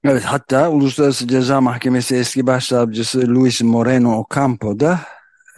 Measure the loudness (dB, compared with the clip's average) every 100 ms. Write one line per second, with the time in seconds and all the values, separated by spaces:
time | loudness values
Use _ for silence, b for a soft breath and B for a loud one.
0 | 2 0 -2 -6 0 0 2 2 0 2
1 | 0 0 -2 0 2 2 0 0 -2 -2
2 | 0 -2 -2 -2 0 0 0 0 0 -2
3 | -4 -2 2 2 2 2 0 2 2 2
4 | 2 0 -4 -2 -2 -2 -6 0 0 0
5 | B B B B B